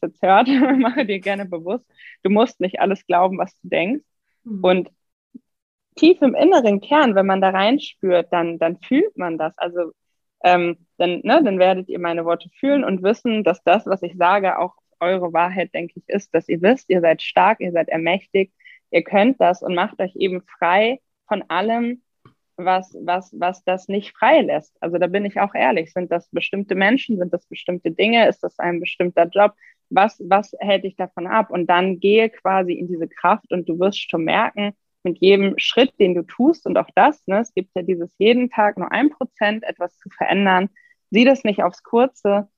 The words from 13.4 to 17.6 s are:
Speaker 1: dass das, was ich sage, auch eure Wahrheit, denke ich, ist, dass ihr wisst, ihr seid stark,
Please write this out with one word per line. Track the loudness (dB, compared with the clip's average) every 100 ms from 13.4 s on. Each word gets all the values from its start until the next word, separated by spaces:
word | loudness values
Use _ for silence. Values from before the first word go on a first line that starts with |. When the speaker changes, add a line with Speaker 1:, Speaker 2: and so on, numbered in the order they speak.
Speaker 1:
dass | 0 -2
das, | 2 0 0
was | -6
ich | -6 -2
sage, | 2 2 0 -2
auch | -4 _ _ -6
eure | -2 -2 -2
Wahrheit, | -2 -2 -2 -6
denke | -6 -10 -12
ich, | -8
ist, | -8 -2
dass | -4 -2
ihr | 0
wisst, | 2 2 0
ihr | 0
seid | 2 0
stark, | 0 2 2 2